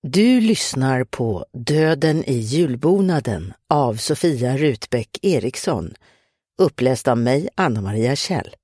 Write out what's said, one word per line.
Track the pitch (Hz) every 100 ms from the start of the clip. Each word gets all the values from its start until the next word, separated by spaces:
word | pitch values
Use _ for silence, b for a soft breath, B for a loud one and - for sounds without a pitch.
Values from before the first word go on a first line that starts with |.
Du | 143 151 226 254
lyssnar | 220 214 - 135 131 131
på | - - 117 92 -
Döden | 127 117 151 156 160 156 156
i | -
julbonaden | 123 110 143 170 123 151 196 190 165 127 92 90 - _
av | 147 131 110
Sofia | - 151 170 135 123 135
Rutbeck | 151 117 - 120 110 -
Eriksson, | 196 156 107 - - 127 82 - b b b b _ -
uppläst | 180 - 123 131 -
av | 120
mig, | 117 135 175 -
Anna | 180 107
Maria | 98 107 117 143
Kjell. | - 170 - -